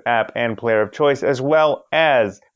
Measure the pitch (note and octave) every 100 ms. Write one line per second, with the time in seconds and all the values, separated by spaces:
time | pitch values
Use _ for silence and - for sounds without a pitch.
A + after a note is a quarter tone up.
0 | A#2+ A2+ - B2 A#2 G#2 A#2 A2 G#2 -
1 | D3 C#3 - B2+ C#3 D#3 D3+ - - D#3
2 | D#3+ B2+ A2+ A2 _